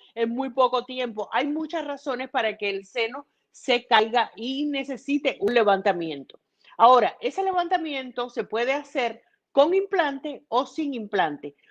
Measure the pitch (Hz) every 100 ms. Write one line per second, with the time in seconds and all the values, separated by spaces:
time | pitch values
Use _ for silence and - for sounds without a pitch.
0 | _ 226 233 240 269 254 254 247 240 254
1 | 247 208 202 226 285 302 311 330 285 285
2 | - 247 262 262 220 208 202 196 196 247
3 | 226 262 - _ _ - - 240 - 214
4 | 220 233 220 - 233 269 294 277 269 254
5 | - 285 285 - 202 240 208 196 196 175
6 | 165 143 131 - _ _ _ - 240 254
7 | 196 - 247 339 381 370 339 359 320 277
8 | 262 247 240 240 202 220 247 277 285 294
9 | 240 220 _ _ _ 269 302 381 392 370
10 | 302 269 302 262 - 233 277 - 294 254
11 | 208 202 165 147 143 - _